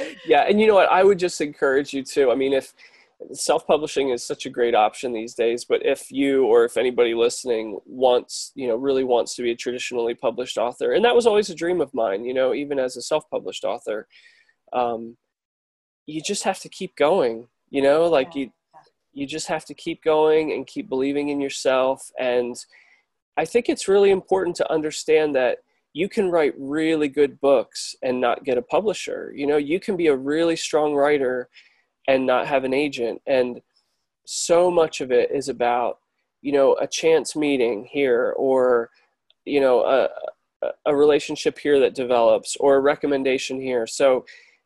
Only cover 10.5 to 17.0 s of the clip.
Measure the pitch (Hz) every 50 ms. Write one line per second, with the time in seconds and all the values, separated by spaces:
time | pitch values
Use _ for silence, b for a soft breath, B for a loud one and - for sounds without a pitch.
10.5 | - 110 110 123 123 - - 120 123 175 220 240 233 240 226 233 208 208 208 202
11.5 | 170 151 165 175 180 175 143 - - 123 113 95 98 104 120 123 131 127 131 127
12.5 | 110 131 143 143 143 135 127 127 - 123 117 - 156 151 - - 135 120 101 92
13.5 | - - - 95 107 117 - 113 107 107 - _ b b b b b b b b
14.5 | b b b - - 123 123 120 113 113 117 113 120 _ _ _ _ _ _ _
15.5 | _ _ _ _ _ _ _ _ _ _ _ - 151 156 156 - 202 - - 208
16.5 | 190 - - 151 - - 190 175 _ -